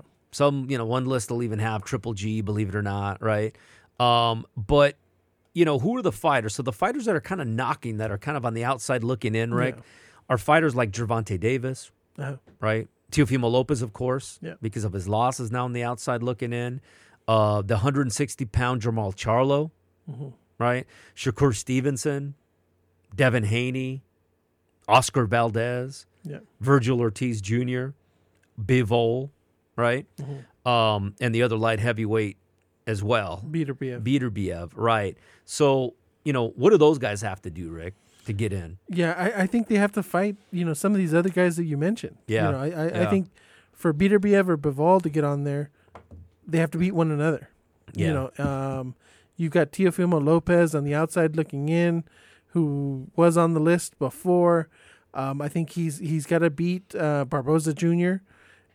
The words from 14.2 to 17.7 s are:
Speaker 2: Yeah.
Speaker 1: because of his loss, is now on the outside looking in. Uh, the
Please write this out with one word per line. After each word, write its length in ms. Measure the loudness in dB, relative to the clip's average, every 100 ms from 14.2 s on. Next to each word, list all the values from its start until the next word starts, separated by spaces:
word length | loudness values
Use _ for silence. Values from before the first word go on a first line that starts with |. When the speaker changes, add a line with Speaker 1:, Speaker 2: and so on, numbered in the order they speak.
| -8 -14
Speaker 2:
Yeah. 120 | -16 -8
Speaker 1:
because 240 | -8 -4
of 80 | -4
his 160 | -4 -2
loss, 320 | 0 0 -2
is 100 | -4
now 140 | -4
on 80 | -4
the 100 | -4
outside 400 | -6 -4 -4 -2
looking 300 | -2 -4 -4
in. 280 | -4 -6 -8 -14 -20 _ _ 2
Uh, 340 | 4 4 2
the 160 | 0